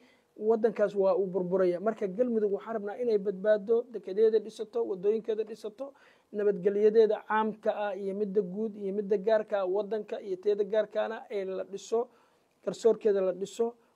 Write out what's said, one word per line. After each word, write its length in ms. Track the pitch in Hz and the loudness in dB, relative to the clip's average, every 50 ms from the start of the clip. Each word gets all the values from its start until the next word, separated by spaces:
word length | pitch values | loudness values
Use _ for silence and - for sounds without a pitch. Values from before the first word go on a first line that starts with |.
| - _ _ _ _ _ _ | -12 _ _ _ _ _ _
Waddankaas 580 | - 214 220 233 220 226 226 208 220 208 190 190 | -2 0 2 2 4 2 0 2 2 0 0 2
waa 180 | 202 190 190 180 | 2 2 4 4
uu 100 | 180 202 | 2 0
burburaya. 520 | 185 175 196 185 175 185 190 185 180 175 170 | 0 -2 -2 -2 0 2 2 4 2 2 0
Marka 280 | 196 226 220 - 214 | -2 -2 -2 -2 -6
Galmudug 460 | 190 180 214 254 247 226 220 208 202 196 | -6 -2 -2 0 0 2 0 0 0 -2
waxaan 200 | 190 - 220 226 | -4 -6 -6 -8
rabnaa 220 | 214 202 202 196 - | -6 -6 -8 -6 -4
inay 160 | 247 240 214 | 0 0 0
badbaado, 640 | 202 190 208 190 185 196 214 214 208 196 220 226 233 254 262 | 0 0 -2 -4 0 2 2 2 2 2 2 2 0 0 -2
dekedeeda 480 | 226 196 - 190 185 208 226 220 220 214 | -10 -12 -10 -6 2 4 4 4 4 2
dhisato, 460 | 208 220 214 - 214 214 - 233 233 | 0 -2 -8 -12 -12 -6 -4 -4 -4
waddooyinkeeda 560 | 220 196 185 185 208 220 220 214 226 220 214 214 | -2 -4 0 0 0 0 0 -2 -4 -4 -4 -4
dhisato, 500 | 208 226 - - 214 214 - 269 277 277 _ _ _ _ _ _ _ - | -6 -10 -12 -12 -14 -10 -10 -12 -12 -12 _ _ _ _ _ _ _ -6
nabadgelyadeeda 840 | 208 202 208 196 180 175 202 202 208 214 214 208 226 220 214 208 - - | 0 0 0 0 2 0 0 2 4 4 6 6 6 6 6 4 -2 -2
caamka 440 | - 214 214 220 220 202 - - 220 202 | -2 0 0 0 0 -4 -2 -2 -2 -2
ah 200 | 208 208 208 190 | -2 -4 -4 -4
iyo 180 | 196 202 190 190 | -6 -6 -6 -4
midda 260 | 202 214 196 185 220 | -4 -4 0 0 0
guud 340 | 190 180 180 208 226 220 202 | 0 0 -4 -6 -6 -6 -6
iyo 180 | 214 202 190 196 | -8 -6 -4 -4
midda 240 | 208 208 190 220 | -4 0 0 -2
gaarka 420 | 196 190 220 220 214 214 - 214 202 | 0 2 2 2 2 2 -2 -2 -2
ah, 40 | 190 | -2
waddanka 560 | 180 190 208 208 196 220 214 208 - 190 - | 0 0 -2 -2 -2 -4 -6 -6 -8 -10 -10
iyo 140 | - 202 185 | -6 -8 -8
teeda 260 | 180 190 208 208 202 208 | -2 0 2 2 2 2
gaarkaana 600 | 190 214 214 208 208 - 214 214 214 220 233 - - | 2 2 0 0 0 -2 -4 -4 -4 -6 -8 -10 -6
ee 160 | 233 202 190 | -6 -6 -4
la 180 | 190 185 185 190 | -4 -6 -6 -8
dhiso, 460 | 190 196 185 - - 226 233 247 - _ _ _ _ _ _ _ _ _ _ _ | -8 -10 -12 -6 -2 -2 -2 -2 -4 _ _ _ _ _ _ _ _ _ _ _
garsoorkeeda 560 | 196 185 - - 226 220 220 - 214 196 196 | -6 -6 2 4 4 4 4 2 2 2 4
la 100 | 190 185 | 2 0
dhiso, 440 | 180 180 196 190 - - 233 233 233 _ _ _ _ | -2 -4 -8 -8 -4 -4 -4 -4 -4 _ _ _ _